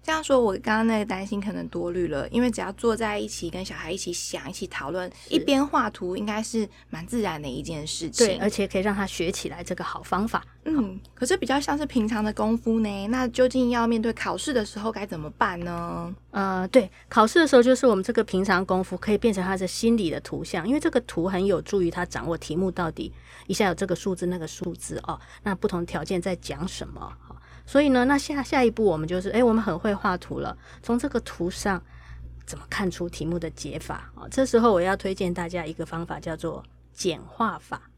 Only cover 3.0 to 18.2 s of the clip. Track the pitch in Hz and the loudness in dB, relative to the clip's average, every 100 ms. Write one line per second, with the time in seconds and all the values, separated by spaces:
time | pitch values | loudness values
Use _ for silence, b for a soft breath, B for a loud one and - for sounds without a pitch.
3 | 220 208 214 - 170 180 190 151 160 190 | -2 -2 -6 -6 -8 -8 -10 -10 -8 -6
4 | - 175 - - 139 - 113 - 139 180 | -6 -6 -8 -8 -10 -10 -10 -8 -6 -6
5 | 180 B B 320 - 269 285 311 220 - | -6 B B 0 4 2 4 0 0 -4
6 | 180 190 208 214 220 226 202 B B 160 | -6 -4 -4 -4 -2 -4 -4 B B -12
7 | 170 240 202 156 147 127 - 156 156 - | -4 -2 -2 -4 -6 -8 -6 -6 -6 -6
8 | 160 - 220 175 196 202 196 196 202 196 | -6 4 4 4 0 0 -2 0 0 -2
9 | 190 - 170 - - 170 180 180 175 - | -4 -2 -2 -2 -6 -10 -8 -6 -6 -8
10 | - 185 220 185 - - - 311 202 190 | -2 0 0 -2 -6 -10 -2 0 0 -6
11 | - - 254 381 240 269 285 294 302 247 | -16 -6 0 0 2 0 2 -2 0 0
12 | 214 220 214 214 214 226 226 226 214 202 | 0 0 -2 0 0 2 2 2 0 -2
13 | 202 254 254 247 254 254 247 240 233 226 | -2 0 0 4 4 6 2 4 4 2
14 | 226 226 202 180 302 247 208 208 220 208 | 2 -2 -4 -4 0 0 -2 -4 -4 -4
15 | 202 170 151 - 220 175 175 170 170 170 | -6 -6 -8 -2 -2 0 -4 -4 -4 -6
16 | 170 190 - 208 190 185 185 254 196 B | -8 -10 -6 -2 0 0 6 6 6 B
17 | B - 220 349 311 254 240 254 262 196 | B 6 6 8 8 8 8 6 6 4
18 | 190 226 | 2 0